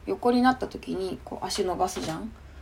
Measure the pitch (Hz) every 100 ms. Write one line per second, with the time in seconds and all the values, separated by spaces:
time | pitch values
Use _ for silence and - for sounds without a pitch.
0 | - 196 240 247 254 254 202 - - 180
1 | 185 - - - - - 185 180 185 180
2 | 160 165 220 - - -